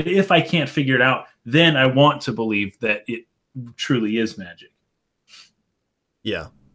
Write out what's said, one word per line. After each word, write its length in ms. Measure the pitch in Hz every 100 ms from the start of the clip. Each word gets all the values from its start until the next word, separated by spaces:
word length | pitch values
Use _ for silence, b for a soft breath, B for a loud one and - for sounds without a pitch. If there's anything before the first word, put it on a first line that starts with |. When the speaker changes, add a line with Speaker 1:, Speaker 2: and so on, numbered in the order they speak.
| 160
Speaker 1:
if 260 | 196 190
I 100 | 170
can't 280 | 165 170 135
figure 260 | 156 131 127
it 60 |
out, 260 | 127 123 B B 117
then 320 | 147 170 139
I 80 | 131
want 340 | 131 147 143
to 100 | -
believe 440 | 113 110 104 101 -
that 220 | 110 104 -
it 180 | 113 - _ _ 131 120 -
truly 400 | - 127 107 113
is 200 | 110 -
magic." 340 | 87 - - _ _ _ _ _ _ B B _ _ _ _ _ _ _
Speaker 2:
Yeah, 200 | 107 90 76
Speaker 1:
And 60 | _ _